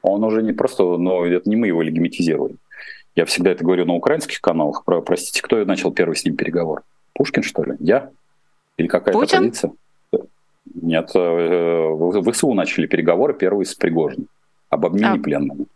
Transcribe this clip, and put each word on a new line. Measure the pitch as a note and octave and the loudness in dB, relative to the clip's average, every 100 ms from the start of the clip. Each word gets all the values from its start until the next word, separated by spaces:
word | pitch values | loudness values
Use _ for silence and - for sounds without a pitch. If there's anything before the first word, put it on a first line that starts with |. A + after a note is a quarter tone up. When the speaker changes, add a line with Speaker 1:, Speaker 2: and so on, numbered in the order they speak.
Speaker 1:
он | F2 G2+ | 2 2
уже | A2 A2 | 2 0
не | A2 | 0
просто, | - - - | -2 -2 0
но | F#2 F2 F2+ F#2 F2 | 0 2 0 0 2
это | F2 G#2 | 0 0
не | G#2+ | 0
мы | A2+ | 0
его | E2 | 0
легитимизировали. | E2 D#2+ E2+ - E2+ D2 - - _ - - - - - | 0 0 -2 -2 0 0 -2 -8 _ -20 -20 -20 -6 -2
Я | E2 | 0
всегда | - F2+ | 2 0
это | F2 | 2
говорю | E2+ F2+ | 0 2
на | F2 | 2
украинских | F2 - D#3 - - | 0 0 0 -2 -2
каналах. | - E2 D2 - | 0 0 0 -2
Про-, | - F2 | 0 0
простите, | - F2 - - | 0 -2 -2 -8
кто | - A#2 G2+ | 0 0 2
начал | F#2 F2 | 0 -2
первый | - E2+ D#2+ | 0 0 0
с | |
ним | F2 D#2 | -2 -2
переговоры? | D#2+ E2 E2 D2+ - _ _ | -2 -2 -2 -6 -10 _ _
Пушкин, | - - - | -4 0 0
что | - - | -2 -4
ли? | - - | -6 -4
Я? | D#2 B2 C#3 _ _ _ _ _ _ - | 2 0 0 _ _ _ _ _ _ -4
Или | E2 | 0
какая-то | F2 - F#2+ | 0 2 2
Speaker 2:
Путин? | C4+ F#4+ F#4 | 2 2 2
Speaker 1:
позиция? | A#2 - - _ _ _ - - _ _ _ - | 0 -8 -8 _ _ _ -4 -4 _ _ _ -18
Нет, | F2 E2 E2 E2+ | -8 -2 -2 0
э, | F#2+ | 0
в-, | F2 E2+ E2+ F2 E2+ E2+ D#2+ D#2 F2 G2+ | 2 2 2 2 2 2 0 0 0 2
В | F2+ | 0
С | - | 0
У | D#3 | 0
начали | G#2 E2 - F2 | 2 -2 -2 -2
переговоры | - D#2+ E2+ C#3+ | 0 2 2 2
первые | D3 F#2 G2+ F#2 | 2 0 0 -2
с | |
Пригожиным | - F2+ E2 D2+ - - _ _ _ _ | -2 0 0 -2 -4 -12 _ _ _ _
об | A#2 F#2+ | -2 0
обмене | F#2+ G#2+ - | 2 2 0
Speaker 2:
А, | |
Speaker 1:
пленными. | - C#2+ C#2 - - | -2 -2 -2 -6 -12